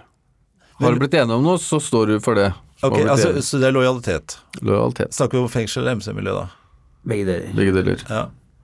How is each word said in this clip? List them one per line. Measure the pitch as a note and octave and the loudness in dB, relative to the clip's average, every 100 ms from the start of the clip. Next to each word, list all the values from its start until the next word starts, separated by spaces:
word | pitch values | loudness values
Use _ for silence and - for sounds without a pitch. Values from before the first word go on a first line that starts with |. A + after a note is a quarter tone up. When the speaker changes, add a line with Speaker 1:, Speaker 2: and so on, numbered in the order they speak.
| - _ _ _ _ _ _ - | -12 _ _ _ _ _ _ -2
Speaker 1:
Har | B2 | 0
Speaker 2:
Men | |
Speaker 1:
du | A#2+ | 2
blitt | C#3 D#3+ | 2 2
enig | A#2 A#2 | 2 2
om | |
noe, | D3+ F3+ | 2 0
så | - D#3 | 0 -2
står | D3 A#2 G#2+ | 0 2 2
du | G#2+ | 2
for | B2 G#2+ | 2 2
det. | G2 - - _ | 2 0 -12 _
Speaker 2:
Ok, | |
Speaker 1:
Har | C3+ | 0
blitt | G#2+ - | 2 2
Speaker 2:
altså, | C#3 E3 | 4 2
Speaker 1:
enig. | C#3+ | 0
Speaker 2:
så | - C#3 | -2 0
det | C3 | 2
er | |
lojalitet. | C3 B2+ B2+ A#2+ D#2+ - - _ - | 4 2 0 -2 -4 -6 -18 _ -6
Speaker 1:
Lojalitet. | A2 G2+ A#2+ B2 - | 0 0 0 -2 -4
Speaker 2:
Snakker | - B2+ | -2 0
vi | B2+ | 0
om | A#2+ | 0
fengsel | B2 G#2+ C3 | -2 -4 -4
eller | B2+ | -4
M | A2+ | -4
C-miljø | G2+ G2+ G2 | -6 -6 -4
da? | G2 F#2 - _ _ _ _ | -4 -8 -14 _ _ _ _
Speaker 3:
Begge | - G#2+ F#2+ | -6 -4 -2
deler. | F2 F2+ | -4 -4
Speaker 1:
Begge | G2+ G2 | 0 2
deler. | F#2 F#2+ F#2 - | 2 0 -2 -4
Speaker 2:
Ja. | A2 - - _ _ | -6 -6 -12 _ _